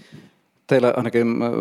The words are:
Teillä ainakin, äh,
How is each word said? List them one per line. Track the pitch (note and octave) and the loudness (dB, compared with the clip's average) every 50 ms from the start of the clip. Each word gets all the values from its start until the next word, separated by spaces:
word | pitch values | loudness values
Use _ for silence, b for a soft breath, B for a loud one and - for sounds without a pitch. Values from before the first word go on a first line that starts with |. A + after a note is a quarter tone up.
| B B B B B B B B B B _ _ _ | B B B B B B B B B B _ _ _
Teillä | - C#3 C3 A#2+ B2 - | 0 2 2 4 2 2
ainakin, | B2 A#2 A#2 A2 A#2 A#2 A#2 A#2 A#2+ A#2 | 0 -2 -2 0 0 0 0 0 -2 -4
äh, | A#2+ A#2+ A2 | -4 -4 -4